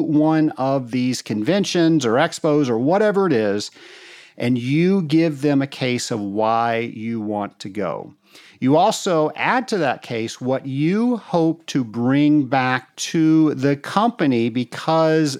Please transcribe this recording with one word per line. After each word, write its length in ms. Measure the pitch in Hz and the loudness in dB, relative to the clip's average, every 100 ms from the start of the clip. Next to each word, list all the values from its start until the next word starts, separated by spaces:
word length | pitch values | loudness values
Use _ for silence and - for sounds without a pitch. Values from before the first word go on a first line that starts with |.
one 460 | 160 147 156 160 156 - | 2 2 4 4 2 0
of 340 | 131 139 120 | -2 -2 -2
these 300 | 123 127 123 | -2 -2 -2
conventions 840 | - 107 107 196 185 175 165 160 120 | -4 -4 0 0 0 2 4 4 2
or 80 | |
expos 560 | 120 165 - 160 147 135 | 2 0 0 0 2 2
or 80 | 113 | 0
whatever 480 | 135 190 214 196 190 | 0 2 2 2 2
it 60 | |
is, 360 | 123 104 101 - - - - - - - - | 2 2 0 -4 -14 -20 -20 -20 -20 -18 -6
and 180 | 120 123 | -2 -2
you 460 | 123 147 180 196 | 0 0 2 2
give 400 | 156 160 165 139 | 2 2 2 0
them 180 | 147 139 | 0 0
a 60 | 135 | 0
case 440 | - 131 123 - | -4 -4 -2 -4
of 80 | 117 | -6
why 600 | 101 101 110 113 117 113 | -4 -2 0 2 0 -2
you 420 | 117 113 110 117 | -4 -8 -8 -6
want 380 | 104 104 101 - | -4 -4 -6 -10
to 100 | - | -12
go. 460 | 101 90 55 - - _ - - - | -6 -4 -6 -10 -20 _ -20 -20 -4
You 180 | 127 151 | 2 4
also 520 | 202 - 196 160 151 - | 2 0 -2 0 0 -2
add 320 | 143 240 233 | -2 -2 -2
to 100 | 208 | -2
that 220 | 143 113 | -2 -4
case 400 | - 117 113 - | -6 -6 -6 -6
what 240 | 127 135 | -4 -4
you 540 | 139 135 156 202 240 233 | -4 -2 0 0 0 -2
hope 480 | - 175 165 160 - | -2 0 0 -2 -4
to 180 | 147 | -4
bring 600 | 117 113 120 143 147 151 127 | -4 -2 2 4 4 4 2
back 500 | 135 127 127 - - | 0 0 -2 -6 -12
to 560 | - 170 160 160 156 | -4 0 4 4 2
the 240 | 131 139 143 | 2 0 -2
company 720 | - 196 233 - 151 120 117 | -2 0 0 0 0 0 0
because 880 | 117 120 - - 160 160 160 151 | -2 -6 -6 0 2 4 2 0